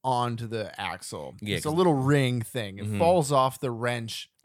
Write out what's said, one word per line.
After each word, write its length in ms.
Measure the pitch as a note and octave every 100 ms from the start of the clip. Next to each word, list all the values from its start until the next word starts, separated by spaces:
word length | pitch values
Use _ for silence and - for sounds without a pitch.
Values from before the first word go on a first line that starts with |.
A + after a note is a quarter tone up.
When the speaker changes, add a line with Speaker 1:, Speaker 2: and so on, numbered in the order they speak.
Speaker 1:
onto 420 | C3 B2 A#2+ A#2 A#2
the 260 | A2+ F#2+ -
axle. 540 | F#2 F2+ - F#2+ C2+ -
Speaker 2:
Yeah, 140 | G#2 F2
Speaker 1:
It's 100 | D3+
a 20 |
Speaker 2:
'cause 80 | E3
Speaker 1:
little 160 | F3+
ring 460 | C#3 C3 C#3+ B2+ B2
thing. 380 | A2 B2 G2+ G2
It 60 | G#2+
Speaker 2:
Mm-hmm. 120 | G#2
Speaker 1:
falls 320 | E3+ F3+ C#3
off 280 | C#3 C3 -
the 100 | C3+
wrench, 600 | A2+ A#2+ A#2+ A2+ - - _